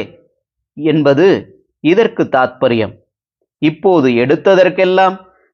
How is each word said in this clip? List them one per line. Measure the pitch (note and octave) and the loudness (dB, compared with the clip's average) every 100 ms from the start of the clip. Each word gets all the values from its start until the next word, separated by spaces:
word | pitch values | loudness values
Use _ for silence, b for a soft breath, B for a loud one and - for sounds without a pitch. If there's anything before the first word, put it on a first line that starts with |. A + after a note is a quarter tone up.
| G2+ - _ _ _ _ _ - | -4 -12 _ _ _ _ _ -8
என்பது | D#3 D3+ C#3+ C#3 F#3+ B2+ - _ _ _ | -4 0 0 2 2 0 -4 _ _ _
இதற்கு | D3 F#3+ A3+ - D3+ | -2 0 0 -2 -4
தாத்பரியம். | C3 B2+ - C3 A#2 G#2 G#2+ _ _ _ _ _ _ | -2 -2 -2 -2 -2 -4 -10 _ _ _ _ _ _
இப்போது | D3+ D#3 G3 F3 C3 | -4 -2 0 2 2
எடுத்ததற்கெல்லாம் | A#2 B2+ E3 G3+ F#3 F#3 E3+ F#3 F#3 F#3+ F#3+ b b b | 0 0 0 2 2 2 0 0 0 0 -2 b b b